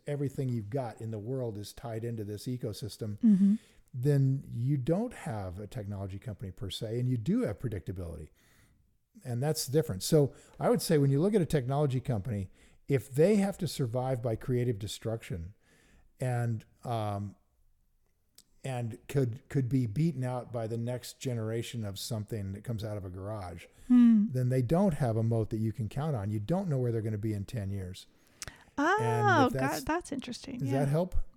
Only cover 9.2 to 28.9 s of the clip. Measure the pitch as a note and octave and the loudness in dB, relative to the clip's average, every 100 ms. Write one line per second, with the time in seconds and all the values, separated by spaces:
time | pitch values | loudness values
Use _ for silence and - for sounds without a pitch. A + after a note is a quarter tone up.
9.2 | C3+ A#2+ F#3 - - D#3+ A#3 F#2 - D#3 | -6 -2 0 -2 0 0 0 -2 4 6
10.2 | C#3 - - - F3 A#3 - D#3 C#3 C#3 | 4 0 -18 -2 2 2 4 4 6 4
11.2 | F#3+ G#3 D#3 D3+ B2 C#3 D3+ B2+ - A2 | 4 2 2 2 2 0 2 0 0 -2
12.2 | - G#2 F#2 - - _ - C#3 - B2+ | -2 -4 -6 -10 -20 _ 0 0 2 4
13.2 | E3+ G#3+ G3 F#3+ D3+ - B2+ B2 B2+ C3 | 6 6 2 0 -4 -2 -2 0 0 0
14.2 | A#2+ A2+ - B2 B2 G#2 G2+ - A2 A2 | -2 -2 0 0 2 -2 -6 -6 -6 -6
15.2 | - F2 E2+ - _ _ _ - _ - | -6 -8 -10 -14 _ _ _ -20 _ -6
16.2 | B2+ A#2+ A#2 A2 - _ - A#2 G#2+ G2+ | -2 0 -2 -4 -8 _ -6 -4 -2 -4
17.2 | G2+ - _ _ _ _ _ _ _ _ | -6 -12 _ _ _ _ _ _ _ _
18.2 | _ - - _ C3+ B2 A#2+ - - C#3 | _ -20 -20 _ -6 -4 -6 -8 -4 0
19.2 | B2+ A2 - C#3+ B2 C3 B2 G2+ E3 C3 | 0 -2 -4 -2 2 0 0 0 0 0
20.2 | B2+ B2+ A#2 A#2+ A2+ A#2 A#2 B2 - - | -4 -4 -6 -6 -4 -2 -4 -4 -8 -8
21.2 | C3 A#2+ A2 A#2 A2+ A#2 G#2 F#2+ - A2+ | -4 -2 -2 -2 -4 -6 -6 -6 -6 -6
22.2 | G2+ A2+ G2 G2 - A2 G#2+ G#2 F#2 F#2 | -4 -6 -6 -6 -6 -6 -6 -8 -8 -8
23.2 | G2 G#2+ F2+ E2+ - - - B3 A#3 A3 | -8 -8 -8 -12 -16 -8 4 8 10 8
24.2 | G#3 B2+ B2 C3 A#2+ E3 G3+ D3 B2 A2 | 6 2 2 2 4 4 4 2 2 2
25.2 | A2+ A2+ G#2+ A2 A2 - G#2+ - D#3 C3 | 2 2 0 0 -2 -2 -4 -2 -2 -2
26.2 | G2+ G#2+ G2+ F3 G3 C3+ B2 A2+ A2 G#2+ | -2 -2 0 0 0 0 0 0 -2 -2
27.2 | A2 G#2 G2 - G2 G2 F2+ F#2 - _ | -2 -4 -4 -6 -4 -6 -8 -12 -18 _
28.2 | _ _ - - - - D4+ | _ _ -16 -16 -10 -2 0